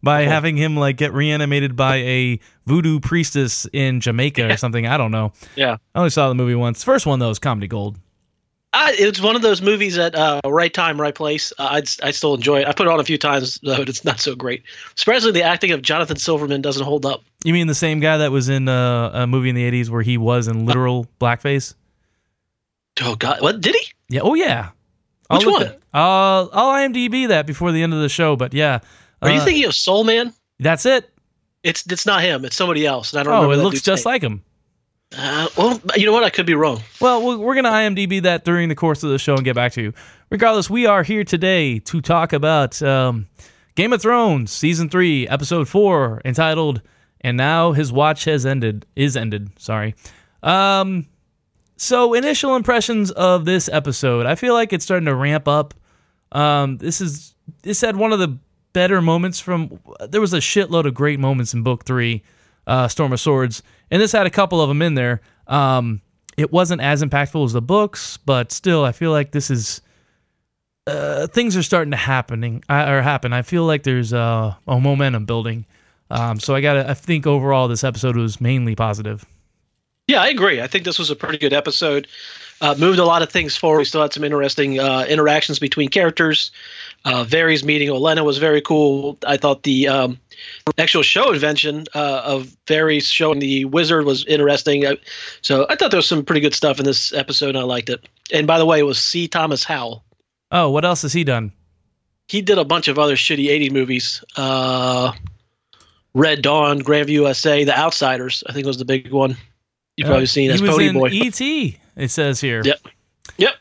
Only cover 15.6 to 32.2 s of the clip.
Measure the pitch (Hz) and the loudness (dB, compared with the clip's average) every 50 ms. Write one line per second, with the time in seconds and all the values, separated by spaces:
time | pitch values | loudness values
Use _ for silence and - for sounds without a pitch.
15.6 | - 185 170 143 131 127 151 160 170 156 160 - - - 165 147 147 143 143 139 | 0 0 0 0 0 -2 0 0 -2 -2 -4 -4 -2 -2 -2 -2 0 -2 -4 -2
16.6 | 135 143 135 139 139 139 147 147 131 139 135 - _ _ _ _ - 165 165 175 | -2 -2 -4 -4 -2 -2 -2 -2 -2 -2 -4 -6 _ _ _ _ -2 0 0 2
17.6 | 170 160 147 - - 160 156 156 147 156 156 156 151 143 131 139 123 131 135 135 | 2 0 -2 0 0 -2 0 0 0 2 2 2 0 0 0 0 0 0 0 0
18.6 | 131 131 131 127 123 123 123 120 117 113 - 120 123 123 123 131 127 127 123 123 | 0 0 0 2 2 2 0 0 -2 -2 -2 -2 -2 0 0 0 0 0 0 0
19.6 | 123 120 120 123 120 113 117 117 110 117 123 120 113 113 120 123 117 110 113 110 | 0 0 0 -2 -2 -2 -2 -2 0 0 0 0 2 2 2 0 0 0 -2 0
20.6 | 113 117 139 127 127 123 123 123 120 - _ _ 123 120 120 120 - 143 139 139 | 0 0 0 2 2 0 0 -2 -4 -8 _ _ -2 -2 -2 -2 -2 -2 -2 -2
21.6 | 131 - - _ _ _ _ _ _ _ _ _ _ _ _ _ _ _ _ _ | -4 -6 -16 _ _ _ _ _ _ _ _ _ _ _ _ _ _ _ _ _
22.6 | _ _ _ _ _ _ _ - 127 123 113 110 - 127 143 - - 151 214 226 | _ _ _ _ _ _ _ -6 -4 -4 -4 -2 -2 -2 -2 0 0 -2 -2 0
23.6 | 170 214 - 466 - - - _ _ _ 123 135 - 196 294 320 370 285 135 117 | -2 0 0 0 -2 -4 -16 _ _ _ -4 0 0 2 2 2 0 0 -2 -4
24.6 | 104 87 - _ _ _ _ _ _ _ _ _ _ _ - 175 202 220 403 381 | -4 -10 -14 _ _ _ _ _ _ _ _ _ _ _ 0 2 4 4 4 2
25.6 | 202 - - - _ _ - 143 160 180 190 190 190 196 190 190 185 - - 196 | 0 -2 -6 -16 _ _ 0 2 4 4 4 4 4 4 4 2 0 0 0 2
26.6 | 233 262 269 277 277 269 240 247 247 247 214 262 262 240 202 156 151 147 143 - | 2 4 4 2 0 0 0 -2 -2 0 0 0 0 2 2 2 2 -2 -6 -4
27.6 | 170 175 165 160 165 165 160 156 151 143 - - 170 156 147 127 127 123 131 139 | -2 0 0 0 0 0 0 0 0 -2 0 0 2 2 2 0 -2 -2 0 0
28.6 | 151 147 135 117 - _ - _ _ _ _ _ - - 202 277 - 392 339 302 | 0 2 0 -2 -4 _ -20 _ _ _ _ _ 0 2 2 4 4 2 2 2
29.6 | 277 214 - - - - 185 202 220 226 226 226 247 240 - _ _ _ _ _ | 0 0 0 -2 0 2 2 2 4 2 2 0 0 -4 -8 _ _ _ _ _
30.6 | 131 151 165 156 - 247 269 254 - - _ _ _ _ _ _ _ _ _ _ | 0 0 0 2 2 2 2 2 0 -4 _ _ _ _ _ _ _ _ _ _
31.6 | _ 165 165 - - 175 180 175 - 208 202 185 | _ -4 -4 -4 -6 -6 -6 -4 0 0 2 2